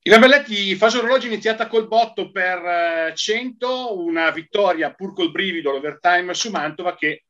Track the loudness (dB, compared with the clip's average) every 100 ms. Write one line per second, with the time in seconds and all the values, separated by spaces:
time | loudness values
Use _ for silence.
0 | 6 8 8 6 2 -4 -2 2 2 2
1 | 2 0 0 -4 -2 -2 -2 -2 0 2
2 | 0 -2 -8 -4 -2 -2 -2 -2 0 -2
3 | -4 -4 -4 -4 -6 -6 -6 -4 -6 -6
4 | -4 0 0 -2 -4 0 0 0 -2 -6
5 | -12 -4 -4 -2 -4 -2 -4 -4 -6 -2
6 | 0 2 0 -6 -6 -4 -6 -6 -6 -4
7 | -4 -4 _